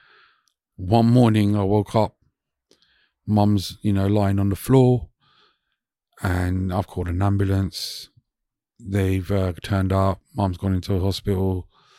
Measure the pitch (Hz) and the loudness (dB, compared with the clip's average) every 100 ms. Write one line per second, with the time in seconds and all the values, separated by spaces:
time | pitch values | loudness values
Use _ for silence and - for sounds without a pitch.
0 | _ _ _ _ _ _ _ - 92 117 | _ _ _ _ _ _ _ -12 -2 2
1 | 117 123 117 107 101 104 95 104 101 113 | 4 4 4 4 2 0 0 0 0 0
2 | 104 - _ _ _ _ _ _ _ _ | -2 -4 _ _ _ _ _ _ _ _
3 | _ _ - 104 104 101 - - 107 98 | _ _ -2 2 4 2 -2 -6 -2 0
4 | 98 104 98 98 101 98 - 135 127 123 | 0 0 0 0 -2 -2 2 4 4 2
5 | - _ _ _ _ _ _ _ _ _ | -4 _ _ _ _ _ _ _ _ _
6 | _ - 95 90 90 92 92 92 - 92 | _ -8 -4 -2 -2 -2 -2 -4 -4 -6
7 | 87 87 101 101 98 98 95 - - - | -4 -2 0 0 0 0 -2 -6 -12 -14
8 | - _ _ _ _ _ _ _ 92 101 | -18 _ _ _ _ _ _ _ -6 -2
9 | 95 95 90 101 92 85 - 98 95 95 | 0 0 -2 -2 -2 -4 -4 -2 0 2
10 | 95 95 _ - 98 90 98 92 90 98 | 0 -2 _ -4 -2 -2 -2 -2 -2 -2
11 | 98 - 101 95 95 92 - _ _ | -2 -4 -4 -2 -2 -4 -8 _ _